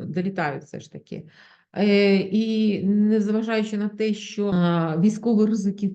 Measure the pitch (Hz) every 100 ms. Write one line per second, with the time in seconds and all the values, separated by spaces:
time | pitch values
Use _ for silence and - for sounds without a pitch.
0 | - 160 190 190 151 135 - - - -
1 | - - - - - _ _ - 208 202
2 | 202 196 - 214 220 220 214 196 185 208
3 | 214 220 208 214 226 220 214 214 208 208
4 | 214 208 - - 202 180 175 170 165 160
5 | 208 214 240 214 214 220 196 196 196